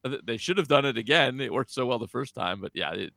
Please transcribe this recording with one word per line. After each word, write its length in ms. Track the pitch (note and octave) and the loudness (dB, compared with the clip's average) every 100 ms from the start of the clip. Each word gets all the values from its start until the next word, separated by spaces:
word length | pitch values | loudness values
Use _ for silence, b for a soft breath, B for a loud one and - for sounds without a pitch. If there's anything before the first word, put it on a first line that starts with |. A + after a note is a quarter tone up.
| B2+ | -6
th-, 160 | C#3 | -6
they 140 | - A2+ | -4 -4
should 200 | - F#3 | 0 0
have 120 | D3+ | 4
done 160 | C#3+ C#3 | 4 4
it 120 | A#2 | -2
again. 440 | A2+ D#3+ C3+ C3 | 2 4 4 0
It 100 | C3 | -2
worked 200 | A#2 C3 | -2 -2
so 140 | - B2 | -2 0
well 140 | A#2+ | 0
the 80 | A2 | -2
first 260 | B2 C#3 | -6 -6
time, 280 | - F2+ G2 | -4 -4 -4
but 100 | F#2 | -6
yeah, 200 | - D#2 | -4 -4
it, 200 | F2+ F#2+ | -4 -8